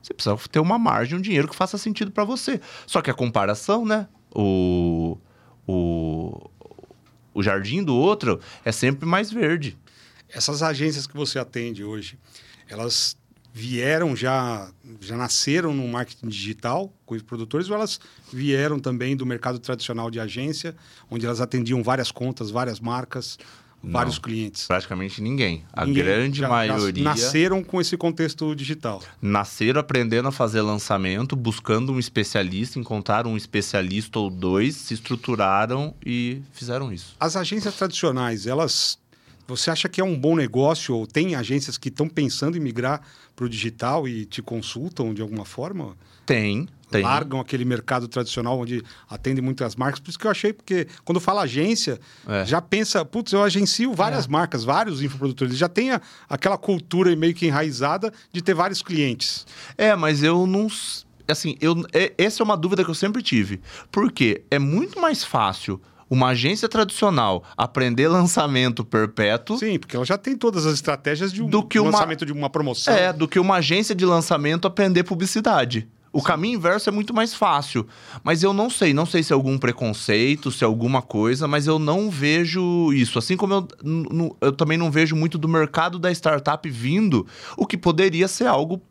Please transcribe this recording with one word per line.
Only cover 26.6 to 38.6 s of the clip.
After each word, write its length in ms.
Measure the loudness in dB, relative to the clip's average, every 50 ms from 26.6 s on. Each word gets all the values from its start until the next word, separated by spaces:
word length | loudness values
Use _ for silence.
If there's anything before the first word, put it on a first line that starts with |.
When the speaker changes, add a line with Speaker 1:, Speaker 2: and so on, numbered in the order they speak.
| 2 0
Speaker 1:
maioria 360 | 0 0 -2 -2 0 0 0
Speaker 2:
nasceram 580 | 0 0 0 -2 0 2 2 2 2 2 -2
com 180 | -2 -2 -2 -2
esse 160 | 0 0 -2
contexto 560 | -2 -2 -2 0 0 -2 -4 -2 -4 -4 -4 -4
digital. 440 | -4 -6 -8 -8 -6 -6 -6 -6 -6 -12 -18 -14 _
Speaker 1:
Nasceram 560 | -2 0 2 0 0 -2 -4 -2 0 2 2 2
aprendendo 460 | 0 0 0 0 2 2 2 2 0
a 60 | 0
fazer 280 | 0 0 -2 0 2 0
lançamento, 720 | 0 0 0 -2 -2 -2 -2 0 0 -2 -2 -2 -2 -2 -4
buscando 560 | -2 -2 -2 -2 -2 0 0 0 0 0 -2
um 60 | -2 -2
especialista, 800 | -4 -2 -2 -2 -2 0 0 0 0 0 -2 -4 -4 -4 -6 -10
encontraram 540 | -6 -4 -4 -4 0 0 0 0 0 -2 -4
um 20 |
especialista 840 | -4 -6 -2 -2 -2 -2 0 -2 -2 0 0 -2 -4 -4 -4 -4 -4
ou 120 | -4 -4
dois, 440 | -4 -4 -2 0 2 2 2 0 -2
se 200 | -6 -10 -10 -10
estruturaram 1000 | -10 -6 -6 -8 -6 -4 -4 0 0 2 2 4 2 2 0 -2 -4 -4 -6 -8 -10 -8
e 380 | -6 -4 -2 -2 -4 -6 -8 -12 -16
fizeram 400 | _ -14 -10 -8 -6 -6 -6 -6
isso. 220 | -8 -10 -12 -18 -6 _
Speaker 2:
As 160 | -2 -2 0
agências 380 | -2 -4 -4 -4 -4 -4 -6 -4
tradicionais, 720 | -4 -4 -4 -2 -2 -2 0 0 0 -2 -2 -4 -4 -4 -4
elas, 500 | -2 0